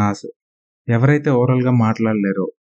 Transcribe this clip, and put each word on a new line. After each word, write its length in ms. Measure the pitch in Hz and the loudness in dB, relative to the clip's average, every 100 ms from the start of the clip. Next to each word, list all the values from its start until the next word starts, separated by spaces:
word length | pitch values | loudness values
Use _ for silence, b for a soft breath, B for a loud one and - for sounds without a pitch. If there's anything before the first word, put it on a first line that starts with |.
ఆశ. 180 | 101 98 - - _ _ _ _ - | 0 -4 -10 -18 _ _ _ _ -4
ఎవరైతే 420 | 117 135 147 147 | 0 2 2 2
ఓరల్‌గా 420 | 123 123 127 127 | 0 2 0 2
మాట్లాడలేరో 720 | 123 110 110 113 107 98 95 92 - | 2 0 0 -2 0 -2 -2 -6 -8